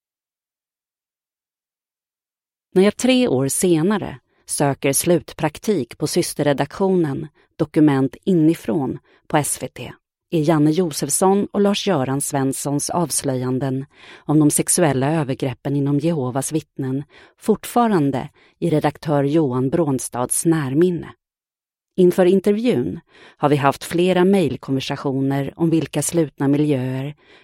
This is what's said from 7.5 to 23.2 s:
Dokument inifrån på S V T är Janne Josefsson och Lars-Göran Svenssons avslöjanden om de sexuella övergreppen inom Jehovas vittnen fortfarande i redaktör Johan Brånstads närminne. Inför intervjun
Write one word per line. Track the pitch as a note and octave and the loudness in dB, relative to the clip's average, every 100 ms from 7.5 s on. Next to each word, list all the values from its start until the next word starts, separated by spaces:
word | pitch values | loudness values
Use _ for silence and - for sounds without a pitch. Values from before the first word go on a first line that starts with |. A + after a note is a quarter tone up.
| - | -6
Dokument | D#3 E3 D3+ C3+ C3+ - | -2 4 4 4 0 -2
inifrån | - F3 D#3 E3+ - F3 C3 - _ _ - | 0 2 4 2 -2 -4 -4 -8 _ _ -4
på | D#3 | -2
S | C#3 - | -2 -6
V | - | -10
T | - B2 - _ _ _ | -12 -18 -18 _ _ _
är | E3+ D3 | -2 2
Janne | D#3 D3+ | 4 2
Josefsson | D#3+ F3 - C3+ - F#3 G3 - | 2 -2 -4 -4 0 2 2 0
och | G3+ | 0
Lars-Göran | G3+ G3+ G3+ D#3+ C3 C#3 | 0 0 -2 -2 -2 -4
Svenssons | - C#3 C3+ - C#3+ C#3+ - | -4 -2 -2 -4 -4 -4 -2
avslöjanden | F3 D3+ - C#3 B2+ B2+ B2+ C3+ C3 C3+ _ - - | -4 -2 -4 -4 -4 -4 -4 -4 -6 -8 _ -20 -12
om | - D#3 | 0 2
de | D3+ | 4
sexuella | - - - D#3+ C3+ C#3 | 2 0 0 2 2 0
övergreppen | D#3+ C3+ B2+ C#3 A#2+ C#3 C#3+ | -2 -2 -4 -6 -6 -4 -2
inom | C#3 C#3+ | 0 0
Jehovas | D#3+ D#3+ B2+ C3 - | 0 -2 -2 -4 -4
vittnen | D#3 - - C3 C3+ C#3+ - - _ | -6 -8 -8 -6 -6 -8 -16 -20 _
fortfarande | - G3+ - A#3+ A3+ F#3+ C#3 C3 D3 _ _ - | -2 -2 -2 0 2 2 0 -2 -6 _ _ -6
i | E3 | 0
redaktör | D3+ D3 - D#3 C#3+ | 0 0 -2 -2 0
Johan | C#3 D#3+ C#3+ B2+ C3 | 2 2 2 0 0
Brånstads | E3+ D3 C3 - A#2+ B2 - E3 | 0 0 -2 -4 -6 -4 -2 0
närminne. | E3 C3 C#3 F3+ E3+ - - _ _ _ _ _ _ _ - | 0 0 2 2 0 -8 -18 _ _ _ _ _ _ _ 2
Inför | F3+ F#3 F3+ | 4 4 4
intervjun | F#3+ G#3 G#3 B3 C#3 F#2+ E3 - - | 4 2 0 0 0 -2 -8 -14 -20